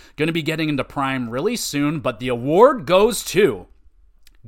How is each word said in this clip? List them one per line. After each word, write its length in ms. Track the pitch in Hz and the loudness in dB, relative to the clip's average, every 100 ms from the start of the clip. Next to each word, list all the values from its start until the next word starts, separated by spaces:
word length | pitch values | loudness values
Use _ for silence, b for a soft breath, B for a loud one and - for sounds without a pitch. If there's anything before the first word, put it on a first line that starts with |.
| B B | B B
gonna 160 | 160 | -4
be 80 | 165 | -2
getting 300 | 147 160 156 | -4 -4 -2
into 120 | 139 | -4
Prime 460 | - 143 135 131 117 | -4 -4 -4 -4 -4
really 280 | 123 196 240 | -4 -4 -4
soon. 440 | - 143 147 156 | -6 -2 -2 -2
But 200 | 135 113 | -4 -6
the 80 | 127 | -4
award 580 | 120 131 170 262 254 139 | -4 0 6 6 4 2
goes 360 | 185 220 220 - | 4 4 0 -4
to 400 | 170 175 95 85 _ - _ _ _ _ _ | 2 2 2 -8 _ -20 _ _ _ _ _